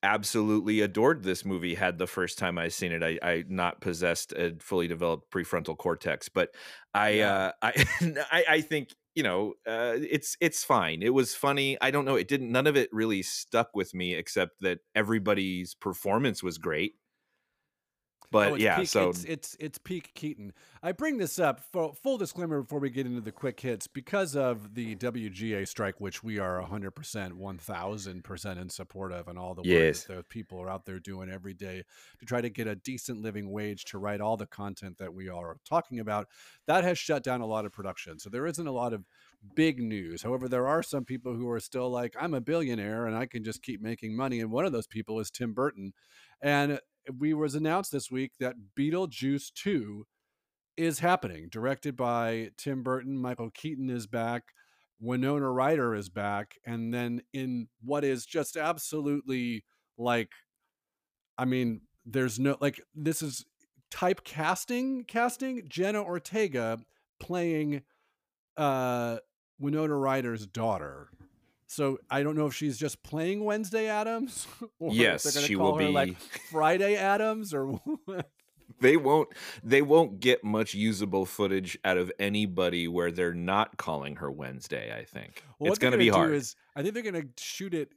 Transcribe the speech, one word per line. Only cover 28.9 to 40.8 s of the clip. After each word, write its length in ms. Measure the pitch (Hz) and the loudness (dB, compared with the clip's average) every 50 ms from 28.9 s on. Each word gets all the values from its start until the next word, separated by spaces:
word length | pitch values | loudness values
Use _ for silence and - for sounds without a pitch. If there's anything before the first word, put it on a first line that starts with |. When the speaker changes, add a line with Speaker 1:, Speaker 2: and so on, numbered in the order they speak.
| - 95 98 95 90 | -10 -10 -8 -8 -8
Speaker 2:
of, 160 | 87 87 87 | -8 -10 -12
and 100 | 87 87 | -12 -10
all 160 | 90 90 92 | -8 -8 -8
the 60 | 87 | -4
work 60 | 90 87 | 2 4
Speaker 1:
Yes. 360 | 90 82 82 80 - - - | 6 8 8 6 4 0 -6
Speaker 2:
that 140 | - 95 90 | -12 -14 -14
the 60 | 87 | -14
people 360 | _ - 117 107 _ - 90 | _ -14 -14 -14 _ -12 -12
are 80 | 90 92 | -10 -8
out 160 | 95 95 - | -8 -10 -8
there 140 | - 95 95 | -10 -12 -12
doing 300 | 82 - 98 92 92 92 | -10 -12 -12 -10 -10 -12
every 240 | 92 95 90 101 95 | -12 -12 -12 -14 -14
day 300 | 87 101 95 90 92 90 _ _ - - - _ _ | -12 -12 -12 -12 -12 -14 _ _ -20 -20 -20 _ _
to 60 | - | -8
try 160 | 110 123 123 | -4 -2 -2
to 80 | 120 120 | -2 -2
get 180 | 104 - 117 110 | -4 -4 -4 -4
a 80 | 104 | -4
decent 460 | 95 _ - 131 120 - - 123 107 | -6 _ -8 -8 -8 -8 -8 -8 -6
living 280 | 107 110 101 104 101 98 | -6 -6 -6 -6 -8 -6
wage 360 | 98 104 104 104 104 98 - | -6 -6 -4 -6 -6 -8 -10
to 120 | - - 101 | -12 -10 -6
write 220 | 98 104 104 101 | -4 -4 -4 -2
all 160 | 104 107 113 | 0 0 -2
the 100 | 107 104 | -2 -4
content 520 | - - - 101 101 98 - - 95 87 _ | -10 -10 -10 -10 -10 -10 -10 -12 -16 -14 _
that 160 | 98 92 82 | -12 -12 -12
we 160 | 95 95 92 | -12 -12 -10
are 260 | 90 87 87 85 82 76 _ | -10 -10 -10 -10 -12 -14 _
talking 380 | - 151 170 170 _ 127 117 | -2 -2 -2 -2 _ -8 -8
about. 260 | 110 107 107 104 104 - _ - - - - _ _ | -4 -2 -2 -2 -4 -6 _ -20 -20 -20 -20 _ _
That 180 | - 156 185 180 | 2 2 4 4
has 140 | 180 180 151 | 2 0 -2
shut 260 | - - 156 139 120 | 0 -2 -2 -2 0
down 160 | 135 127 123 | -2 -4 -2
a 60 | 117 110 | -2 -2
lot 180 | 110 110 104 | -2 -2 -4
of 60 | 104 | -4
production. 480 | - - 98 95 87 - - 85 82 78 | -8 -10 -10 -10 -10 -10 -12 -16 -16 -16
So 100 | - 101 | -16 -10
there 160 | 101 120 139 | -8 -6 -4
isn't 220 | 170 165 165 170 151 | -4 -6 -6 -6 -6
a 60 | 135 | -4
lot 180 | 123 120 123 | -2 -2 -2
of 140 | 113 107 95 _ _ _ _ _ _ _ - 101 - | -4 -6 -8 _ _ _ _ _ _ _ -20 -8 2
big 240 | 156 160 160 147 127 | 4 4 4 4 2
news. 400 | 120 113 107 104 92 82 85 - - | -2 -2 -2 -4 -4 -6 -8 -6 -4
However, 260 | 117 123 127 127 127 | -2 -2 -2 -2 0
there 180 | 123 127 123 135 | 0 0 2 2
are 160 | 151 165 | 2 2